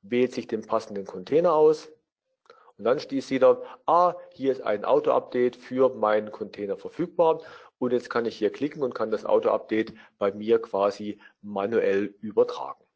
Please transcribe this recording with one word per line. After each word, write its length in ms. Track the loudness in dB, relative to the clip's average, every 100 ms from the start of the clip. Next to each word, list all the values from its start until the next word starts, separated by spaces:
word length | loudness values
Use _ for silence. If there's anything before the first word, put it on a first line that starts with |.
wählt 300 | -4 0 0
sich 160 | -2 -8
den 180 | -8 -4
passenden 400 | -4 -4 -10 -10
Container 480 | -12 -2 2 4
aus 340 | 6 4 4 -4 -20 _ _ _ _ _ -20 _ _
und 80 |
dann 140 | -2 -2
steht 320 | -2 -8 -4
wieder, 320 | 4 4 4 -2 -10 2
ah, 280 | 4 4 0 -16
hier 180 | -6 -2
ist 120 | -2
ein 220 | -2 -4
Auto-Update 720 | 2 2 4 0 0 0 0
für 400 | -2 -10 0 0
meinen 380 | 2 0 0 -2
Container 440 | -10 -12 -10 -8 -8
verfügbar 640 | -10 -8 -8 2 2 2 -4 -20 -20 _
und 140 | -2
jetzt 180 | -2 -2
kann 160 | -4 -4
ich 100 | -2
hier 140 | -4
klicken 320 | -2 -6 -4
und 120 | -6
kann 180 | -4 -4
das 120 | -4
Auto-Update 680 | 0 2 2 -2 -2 -2 -2 -8 -20 _
bei 140 | -4
mir 280 | -2 2 2
quasi 600 | 2 2 0 0 -8 -10 -16 _
manuell 760 | -8 -4 0 2 2 2 -2 -6
übertragen. 640 | -4 0 0 0 -10 -14 _